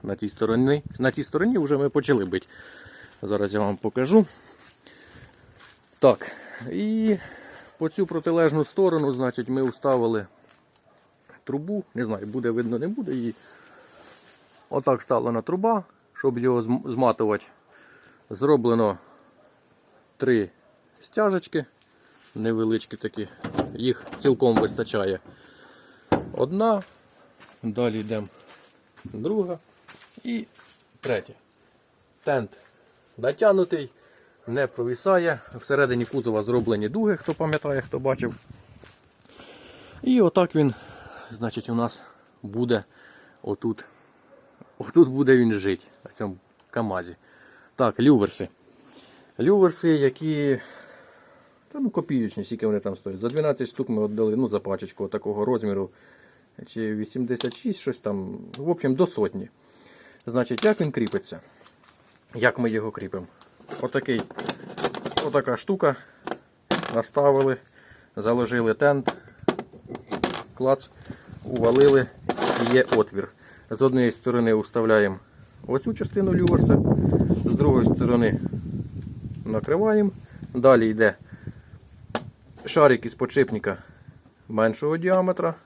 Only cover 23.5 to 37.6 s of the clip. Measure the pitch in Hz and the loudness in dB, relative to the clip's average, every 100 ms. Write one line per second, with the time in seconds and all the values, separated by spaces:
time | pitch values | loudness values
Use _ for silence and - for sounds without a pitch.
23.5 | - - - 123 - - - 139 123 127 | -6 -6 -4 -4 -4 -8 -2 0 4 4
24.5 | 113 110 - 113 110 98 92 - - - | 2 0 -4 -4 -2 -2 -4 -10 -20 -20
25.5 | - - - - _ _ - - - 131 | -20 -20 -20 -20 _ _ -4 -4 -4 -4
26.5 | 190 226 208 - - _ _ _ _ - | 0 0 0 -4 -20 _ _ _ _ -20
27.5 | - 117 107 123 110 107 110 101 - - | -10 -8 -2 -2 -2 -6 -8 -8 -18 -20
28.5 | - - _ _ _ - 107 139 214 180 | -20 -20 _ _ _ -16 -8 -4 -2 -4
29.5 | 170 _ _ - - - - 240 233 226 | -6 _ _ -20 -20 -20 -14 -8 -8 -8
30.5 | - - - _ _ 139 110 - - _ | -20 -20 -20 _ _ -4 -4 -6 -20 _
31.5 | _ _ _ _ _ _ _ - 135 104 | _ _ _ _ _ _ _ -2 -2 -2
32.5 | - _ _ _ - _ - 127 147 214 | -14 _ _ _ -20 _ -4 -4 2 4
33.5 | 190 180 165 135 _ _ _ _ _ - | 4 2 -2 -6 _ _ _ _ _ -6
34.5 | 123 131 - 120 120 196 185 170 139 - | -2 -2 -2 -4 -2 2 2 2 -2 -8
35.5 | 123 - 139 135 120 120 135 117 107 107 | -18 -2 2 2 2 0 -2 0 -2 2
36.5 | 123 117 104 107 180 214 175 - 151 160 | 0 2 0 0 0 0 0 -4 -4 -2
37.5 | 151 | -2